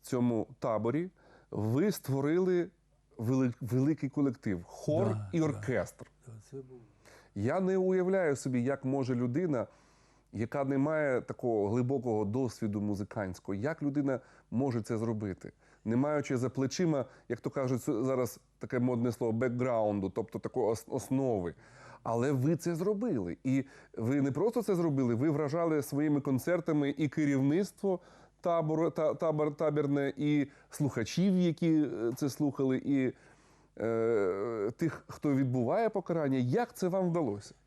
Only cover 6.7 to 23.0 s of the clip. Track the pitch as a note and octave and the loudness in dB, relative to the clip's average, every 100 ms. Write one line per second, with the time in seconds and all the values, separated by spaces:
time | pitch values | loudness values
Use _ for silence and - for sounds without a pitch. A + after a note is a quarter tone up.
6.7 | B2+ A2+ _ - - - - G#2+ E3 F#3 | -20 -20 _ -20 -20 -14 -4 -2 0 0
7.7 | F#3+ F#3 F#3 F3+ F#3+ E3+ C3+ C#3+ B2+ A#2+ | 2 2 2 2 2 2 0 0 0 0
8.7 | C#3 C3 C#3 B2+ B2 B2 B2 F3+ C3 G2 | -2 -2 -2 0 0 0 0 0 0 -2
9.7 | - - _ _ _ _ G2 A#2 D3 C#3 | -8 -20 _ _ _ _ -6 -4 -2 0
10.7 | C#3 C#3+ D#3 D3 B2+ - - B2+ A2+ G2+ | 0 2 2 2 0 -2 -4 0 2 2
11.7 | A#2 B2 C#3 B2 G#2+ G#2 A#2+ C3 - A2+ | 2 0 0 0 0 0 0 -2 -2 -4
12.7 | G#2 G2+ G2+ G2+ - F#2+ F2+ - G2 B2+ | -2 -2 -4 -4 -6 -6 -8 -8 -4 -4
13.7 | D#3+ C#3+ C#3 C3+ C3 - - _ A2 C#3 | -2 -2 0 0 -2 -6 -20 _ -2 0
14.7 | A#2 G#2 A2+ A2+ A2 G#2 F2+ - - _ | -2 -4 -4 -2 -4 -4 -8 -12 -18 _
15.7 | _ G#2 A#2 C#3+ D3+ C#3 C3 A#2+ C3 C3+ | _ -2 0 2 0 -2 -2 -2 -2 -4
16.7 | - F3+ D3 A#2+ - _ A#2+ C#3+ C#3+ B2+ | 0 0 2 -2 -10 _ -6 -4 -4 -2
17.7 | B2+ - A#2 C3 C3 B2 - _ _ A2+ | -2 -2 -2 0 0 0 -4 _ _ -6
18.7 | B2+ B2 B2 B2 A2+ A#2+ A2+ B2+ A#2+ B2+ | 0 0 2 0 0 -2 0 0 0 0
19.7 | A#2 G#2+ G#2 F#2+ G2 G#2+ A2 A2 - G#2+ | 2 2 0 -2 -4 -6 -6 -6 0 0
20.7 | A2+ - B2+ - C3 C3+ G#2+ F2 - - | 0 -4 -8 -2 0 0 0 -2 -8 -20
21.7 | - - - - A#2 C3 C#3 C3+ E3+ E3 | -20 -20 -12 -4 0 2 2 2 0 -2
22.7 | E3 F#3 G3+ | -2 -2 0